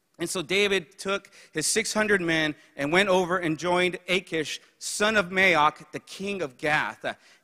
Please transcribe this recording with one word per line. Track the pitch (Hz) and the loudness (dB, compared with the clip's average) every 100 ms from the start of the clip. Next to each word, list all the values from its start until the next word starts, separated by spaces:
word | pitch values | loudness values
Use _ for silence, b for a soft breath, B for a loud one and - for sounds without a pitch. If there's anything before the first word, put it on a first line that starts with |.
| _ - | _ -10
And | 170 | -6
so | 190 | -6
David | 151 190 208 196 151 - | -2 0 2 0 -4 -10
took | 196 196 - B B | -6 -6 -8 B B
his | 151 147 | -6 -2
six | 220 - | -2 -2
hundred | 214 214 196 | -2 2 2
men | 170 160 156 147 b - | 2 0 0 -4 b -8
and | 143 | 0
went | 175 202 | 2 4
over | 185 175 185 | 4 2 -2
and | 170 156 | -2 -2
joined | 180 175 180 180 - | 0 2 2 -2 -2
Achish, | 180 180 165 143 - b b | -4 -2 -4 -4 -8 b b
son | - - 208 220 | -10 -2 2 2
of | 175 | 0
Maok, | 185 190 160 151 - - | 2 4 6 4 2 -10
the | 135 | -14
king | - - 196 196 | -14 -10 -8 -6
of | 147 123 | -8 -4
Gath. | 151 151 110 117 | -2 0 -2 -6
Uh, | - 113 b b | -8 -10 b b